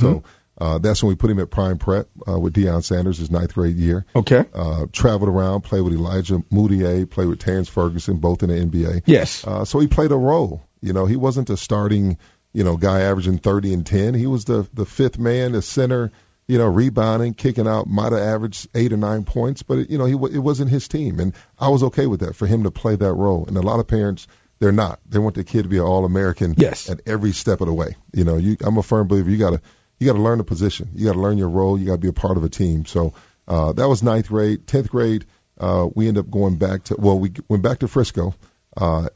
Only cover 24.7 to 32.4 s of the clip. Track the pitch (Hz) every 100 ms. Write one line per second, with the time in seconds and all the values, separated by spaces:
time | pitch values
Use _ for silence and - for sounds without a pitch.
24.7 | 104 95 - - 107 107 101 90 113 95
25.7 | 95 87 95 92 95 95 85 90 78 -
26.7 | - - 87 - 107 104 90 - 95 85
27.7 | 82 80 - _ - 82 82 95 110 104
28.7 | 107 - 110 98 101 90 107 98 87 -
29.7 | _ _ - 131 107 110 117 104 82 101
30.7 | - 87 87 107 90 98 104 92 92 95
31.7 | 98 95 90 92 82 98 92